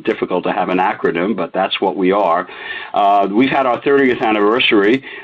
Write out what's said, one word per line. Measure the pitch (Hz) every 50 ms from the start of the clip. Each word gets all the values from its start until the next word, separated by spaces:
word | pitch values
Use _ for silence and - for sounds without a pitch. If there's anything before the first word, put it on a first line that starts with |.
| 78
difficult | - 104 - 95 85 95 90 87
to | 92
have | - 104 92 90
an | 92 92
acronym, | 90 101 110 - - 92 - 82 87 101 113
but | 95 87 85 -
that's | 92 95 98 - -
what | - 95 80
we | 85 95 90
are. | 95 104 101 87 82 87 90 - - - - - - - - - -
Uh, | - 104 98 101 101 98 98
we've | 98 107 131 135
had | 147 143 135 127
our | 120 117 -
thirtieth | 143 139 139 139 131 120 - 127
anniversary, | 113 104 104 101 104 113 127 127 - - 107 98 104 117 135 135 - - -